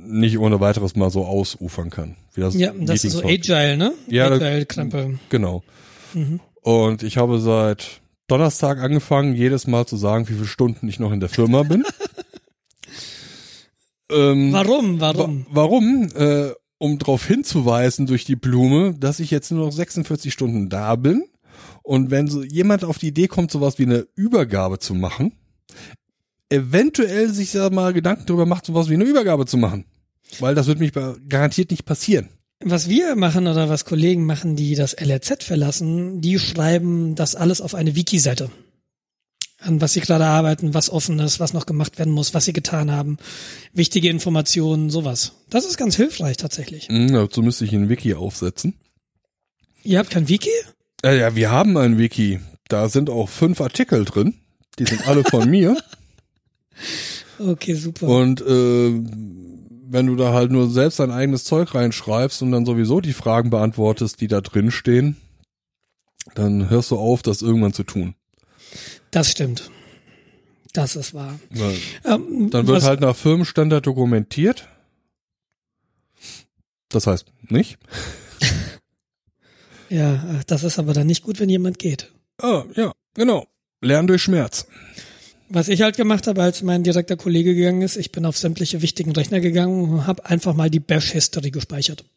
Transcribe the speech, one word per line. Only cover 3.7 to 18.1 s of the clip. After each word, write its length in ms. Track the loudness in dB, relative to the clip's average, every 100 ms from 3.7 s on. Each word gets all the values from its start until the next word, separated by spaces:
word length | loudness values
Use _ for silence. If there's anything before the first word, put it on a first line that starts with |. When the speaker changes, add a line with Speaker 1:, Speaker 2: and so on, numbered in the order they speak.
| 2
Speaker 2:
ne? 160 | 0 -2 -2
Speaker 1:
Ja, 220 | 2 4
das 120 | 2
Speaker 2:
Agile-Krempel. 800 | 0 -2 -4 -6 -6 -4 -6 -8 -4
Speaker 1:
Genau. 320 | -2 -2 -4 -10 _ -20 -20 -10 -6
Speaker 2:
Mhm. 240 | -4 -4 -10 _
Speaker 1:
Und 420 | 0 4 4 0
ich 140 | -4 0
habe 220 | 0 2
seit 600 | 2 2 2 -2 -8 -18 _ _ -2
Donnerstag 520 | 2 2 2 -2 -2
angefangen, 560 | 0 0 2 0 2 2
jedes 320 | 2 0 0
Mal 180 | 0 0
zu 120 | -2
sagen, 300 | 0 0 -2
wie 40 |
viele 140 | -4 -6
Stunden 400 | 0 0 0 -6
ich 120 | -4
noch 120 | -4
in 80 | -2
der 100 | -2
Firma 320 | 0 4 4
bin. 200 | 4 2 0
<laughs> 40 | -4 -10 -12 -18 -20 -20 _ _ _ -20 -20 -18 -18 -20 -20 -20 -20 _ _ _ _ -4
Ähm, 380 | 2 4 4 4
Speaker 2:
Warum? 460 | 2 2 2 2 0
Warum? 460 | 0 0 -2 -4 -2
Speaker 1:
wa-, 40 |
warum? 580 | 0 4 4 4 2 0 2
Äh, 360 | 2 2 0 -8 _ _
um 220 | -2 0
darauf 260 | 0 0 2
hinzuweisen 800 | 0 0 0 2 2 2 0
durch 180 | 0